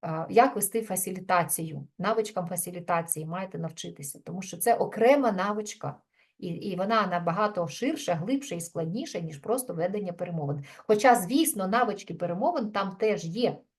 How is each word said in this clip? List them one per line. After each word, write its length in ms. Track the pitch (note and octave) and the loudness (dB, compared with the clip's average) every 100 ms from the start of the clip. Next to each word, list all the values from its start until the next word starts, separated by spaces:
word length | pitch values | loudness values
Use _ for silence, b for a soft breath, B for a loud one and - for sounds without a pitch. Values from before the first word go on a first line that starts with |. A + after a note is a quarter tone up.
а, 260 | E3+ D#3+ E3 | -4 -4 2
як 260 | F#3+ C4 A3+ | 6 6 4
вести 260 | G#3 A3+ | -2 -2
фасилітацію, 1040 | A3 F#3 - F#3 F#3 F#3 E3+ - E3 C#3+ C#3 _ | -2 -4 -4 -6 2 2 4 -2 -4 -8 -12 _
навичкам 480 | F#3+ A3 A3 - E3+ | 0 0 0 -2 -4
фасилітації 800 | F3+ - F3 E3+ E3+ E3+ - D#3 | -4 -6 -8 -2 0 0 -4 -4
маєте 320 | F3 F#3+ E3+ | -6 -6 -6
навчитися, 600 | E3 E3 F3 E3 D3 - | -8 -8 -12 -12 -14 -12
тому 180 | - F3 | -10 -10
що 140 | F#3 E3+ | -8 -2
це 180 | A#3+ | 2
окрема 580 | A#3 - - A3+ C#4+ B3+ | 2 2 4 6 6 4
навичка, 680 | F#3+ G3 G#3+ G#3+ - - - _ _ _ _ | 0 -2 -2 -6 -8 -10 -10 _ _ _ _
і, 100 | F3+ | -8
і 280 | E3+ G#3 F3+ | -6 -6 -2
вона 300 | G3 A3+ G3 | 2 2 2
набагато 640 | F3 E3+ E3+ G#3+ G#3 E3+ | 0 0 0 0 0 -4
ширша, 460 | - B3+ D#4 - | -2 -2 -2 -2
глибша 400 | E3 F3+ C4+ - | -2 0 -2 -2
і 60 | E3+ | -8
складніша, 600 | E3+ - D#3+ G3+ - F#3+ | -6 -6 -4 -4 -6 -6
ніж 180 | E3 D3 | -8 -8
просто 360 | - B3 B3+ | -2 -2 -2
ведення 380 | E3+ F3 G#3 F#3 | -2 -2 -2 -6
перемовин. 520 | E3+ F3 E3+ C#3+ C#3+ - - | -6 -4 -2 -2 -4 -6 -16
Хоча, 380 | - G#3+ C4 | 2 6 8
звісно, 540 | A#3+ F3+ C#4 D#4+ G#3 F#3+ | 6 6 2 2 2 0
навички 460 | A3+ A#3 G3+ - | 2 2 0 -8
перемовин 560 | E3+ F3 F3 C#4 E4+ A3+ | -6 -4 0 0 0 -2
там 260 | G#3 F#3+ F#3 | -2 -4 0
теж 240 | A3 G#3 | 0 0
є 340 | E3 F#3 A3+ C#3+ _ | -2 0 0 -2 _